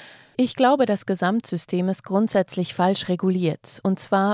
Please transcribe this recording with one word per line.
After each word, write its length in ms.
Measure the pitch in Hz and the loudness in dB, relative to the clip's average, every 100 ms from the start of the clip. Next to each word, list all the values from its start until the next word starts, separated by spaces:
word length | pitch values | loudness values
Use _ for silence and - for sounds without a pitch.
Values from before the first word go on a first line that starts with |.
| - - - - | -20 -20 -16 -2
„Ich 200 | 254 - | -2 2
glaube, 320 | 254 277 240 | 4 4 2
das 180 | 202 - | 0 -2
Gesamtsystem 840 | 190 180 220 - 175 - 180 185 | -2 0 0 -2 -6 -4 -2 -2
ist 140 | 190 | -4
grundsätzlich 680 | - 196 220 202 180 - 175 | -2 0 2 2 0 -2 -4
falsch 340 | - 180 190 - | 0 0 0 -2
reguliert, 720 | 180 185 185 175 147 - - | 0 0 2 0 -2 -8 -6
und 160 | 196 190 | -2 -2
zwar, 340 | - 196 196 | 0 0 2